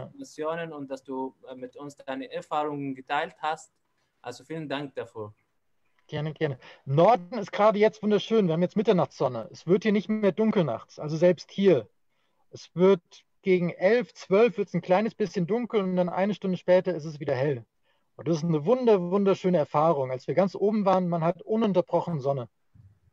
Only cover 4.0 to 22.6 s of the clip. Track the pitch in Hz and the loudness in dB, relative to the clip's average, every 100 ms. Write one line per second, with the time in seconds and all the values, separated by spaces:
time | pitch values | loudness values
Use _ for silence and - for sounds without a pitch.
4 | _ _ 123 123 - 160 147 139 143 - | _ _ -16 -16 -12 -12 -6 -6 -8 -10
5 | 113 113 104 - _ _ _ _ _ _ | -12 -12 -14 -14 _ _ _ _ _ _
6 | _ 147 156 - 156 127 - - - 143 | _ -8 -8 -4 -6 -6 -14 -18 -2 4
7 | 185 240 175 240 190 - 214 208 214 - | 6 4 0 -8 -6 2 2 4 2 2
8 | 208 208 - 220 180 160 180 208 226 180 | 0 0 2 2 2 2 0 0 2 2
9 | 143 - 139 120 107 - 156 190 214 208 | 0 -2 -4 -4 -10 -12 0 0 2 0
10 | - 220 202 - 220 208 151 110 - - | -2 0 0 2 2 2 0 -2 -10 -12
11 | 151 156 175 175 - - 196 139 104 _ | -6 2 2 2 -4 2 4 4 2 _
12 | _ _ _ _ _ - - 160 190 190 | _ _ _ _ _ -20 -12 2 4 4
13 | - - _ _ 196 185 175 - 185 240 | 0 -20 _ _ 0 2 0 0 2 2
14 | 208 - - 190 240 - 196 170 - 180 | 0 -10 0 4 4 2 -4 -4 0 0
15 | 220 - 208 190 165 226 240 220 185 180 | 0 -4 -4 -2 -2 -2 -2 -2 0 0
16 | 180 180 202 185 190 180 - 185 185 160 | -2 -2 -2 -2 -4 -4 4 4 4 -4
17 | 160 147 143 127 147 123 - _ _ _ | -8 -8 -4 -2 -2 -2 -8 _ _ _
18 | _ - 120 165 170 151 151 254 240 208 | _ -10 -4 -2 0 0 2 2 4 2
19 | 175 202 196 180 185 175 - 151 160 143 | 2 0 2 2 2 0 2 2 2 2
20 | 131 127 - 143 190 - 202 220 196 190 | -2 -6 -2 0 0 0 -2 0 2 2
21 | 175 170 160 175 - 220 220 180 - 170 | 0 0 -2 -2 -4 -2 2 0 0 -2
22 | 175 156 135 139 117 _ | -2 -4 -4 -4 -8 _